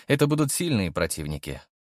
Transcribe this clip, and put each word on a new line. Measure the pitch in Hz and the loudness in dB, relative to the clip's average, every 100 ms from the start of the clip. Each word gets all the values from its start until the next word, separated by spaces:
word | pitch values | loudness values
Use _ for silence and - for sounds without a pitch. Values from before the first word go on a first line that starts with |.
| - | 0
это | 143 147 | 2 4
будут | 151 143 | 2 0
сильные | - 175 120 90 | 0 0 0 0
противники. | 80 82 - 76 76 - 67 - _ | 0 -2 -2 -6 -6 -6 -10 -12 _